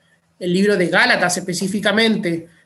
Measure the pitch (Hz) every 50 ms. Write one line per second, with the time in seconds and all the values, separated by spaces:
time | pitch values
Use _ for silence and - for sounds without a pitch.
0 | _ _ _ _ _ _ _ - 185 180 175 190 196 202 208 185 180 160 165 202
1 | 233 247 - - 180 175 - 190 170 - 175 - 202 185 196 208 208 208 202 220
2 | 226 226 214 165 147 175 165 165 165 - _ _ _